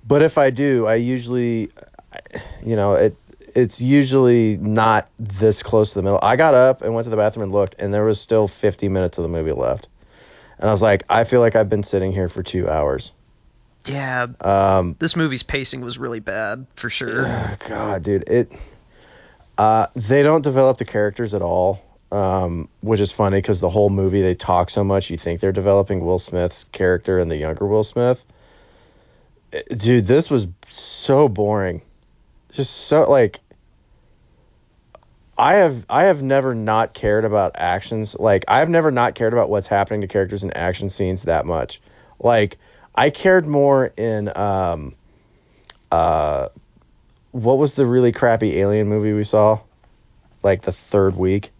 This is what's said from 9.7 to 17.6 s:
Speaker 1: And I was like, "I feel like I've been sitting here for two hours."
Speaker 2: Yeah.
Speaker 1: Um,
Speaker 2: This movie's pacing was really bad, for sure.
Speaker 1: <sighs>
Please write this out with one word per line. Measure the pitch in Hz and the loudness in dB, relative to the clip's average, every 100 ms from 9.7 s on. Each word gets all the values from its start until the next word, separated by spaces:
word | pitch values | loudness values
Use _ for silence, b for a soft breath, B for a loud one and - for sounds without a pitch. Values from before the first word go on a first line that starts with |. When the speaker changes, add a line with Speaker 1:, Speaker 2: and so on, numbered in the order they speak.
| 64 - _ b b b b b b | -4 -8 _ b b b b b b
Speaker 1:
And | 104 | -2
I | |
was | 101 | 2
like, | 107 98 - | 2 2 0
"I | 110 113 | 0 2
feel | 123 | 4
like | 117 110 | 4 2
I've | 107 | 0
been | 107 | -2
sitting | 104 98 92 | -2 -2 -2
here | 98 90 | -2 -4
for | - | -6
two | 90 - 82 | -8 -4 -2
hours." | 78 71 67 - _ _ _ _ _ _ _ - | -2 -2 -4 -8 _ _ _ _ _ _ _ -10
Speaker 2:
Yeah. | 139 135 127 123 123 | -8 -6 -4 -6 -4
Speaker 1:
Um, | 95 98 98 95 90 - | 0 2 4 2 0 -4
Speaker 2:
This | 165 170 | -6 -2
movie's | 160 131 | -4 -4
pacing | - 139 127 135 | -6 -8 -8 -10
was | 123 123 | -12 -10
really | 123 113 | -10 -10
bad, | 104 101 107 117 131 - | -8 -6 -6 -8 -14 -12
for | 120 | -10
sure. | - 120 117 120 117 110 | -8 -6 -4 -4 -4 -6
Speaker 1:
<sighs> | 104 | -10